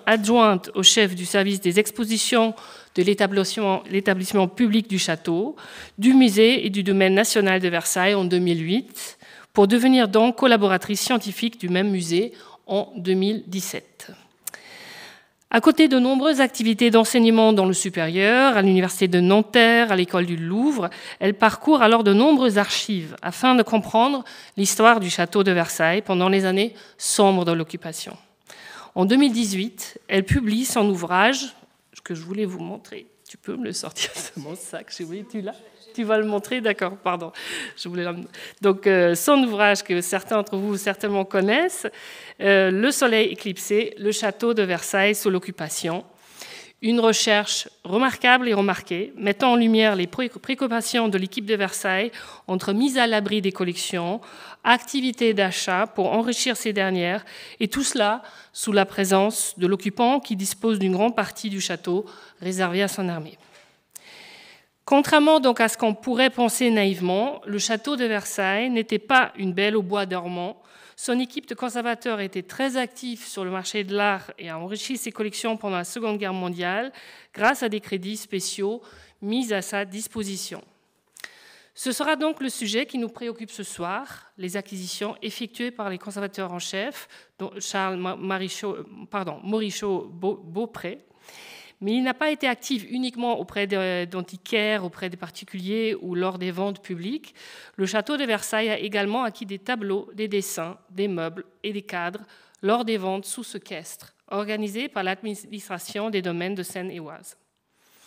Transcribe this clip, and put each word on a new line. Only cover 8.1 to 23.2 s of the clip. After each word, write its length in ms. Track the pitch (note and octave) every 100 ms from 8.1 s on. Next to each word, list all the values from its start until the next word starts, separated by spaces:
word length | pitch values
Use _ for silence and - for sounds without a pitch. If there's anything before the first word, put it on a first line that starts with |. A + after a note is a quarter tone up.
en 100 | G3+
deux 140 | F3+ F3+
mille 260 | F3+ E3+
huit, 540 | D#3+ A3+ - - - - - - -
pour 140 | - G3
devenir 420 | A#3 C4 B3+ G#3+
donc 280 | A3 A#3+ A#3
collaboratrice 640 | C4 A3+ G3 F#3 - G3+
scientifique 580 | - A#3+ G#3 - A#3 -
du 100 | F3+
même 220 | F3+ G3+
musée 420 | F#3+ E3 E3+ A#3 - - - -
en 260 | G3+ - A#3
deux 180 | F3+
mille 300 | F#3+ G3 A3 -
dix-sept. 640 | F#3+ - - - _ - - _ _ - - - - - - - - _ _ -
À 100 | A#3
côté 260 | D#4 D#4 D#4
de 140 | C4
nombreuses 400 | B3 C4+ D4 C4+
activités 500 | C4 - A3 G#3+ A#3+
d'enseignement 640 | A3+ A3 B3+ A3+ A3 A3
dans 140 | G#3 F#3+
le 80 |
supérieur, 800 | F3 F#3+ F3+ D#3+ F3+ G3+ B3 C4+ G#3+
à 60 |
l'université 440 | G3 F#3 F3+ - F#3
de 140 | F3+
Nanterre, 720 | F3+ G#3 G#3+ A#3+ A3+ A#3 A#3
à 40 | F#3
l'école 300 | F3+ F3+ F3
du 100 | E3+
Louvre, 540 | E3 G#3 C#4+ B3+ E3+ - - -
elle 140 | G3
parcourt 480 | G#3 A3 - D4+ D4
alors 200 | A3 A3+
de 100 | G#3
nombreuses 460 | G3+ D4 C#4 B3+ G3+
archives 580 | G3 - - F#3+ D#3 -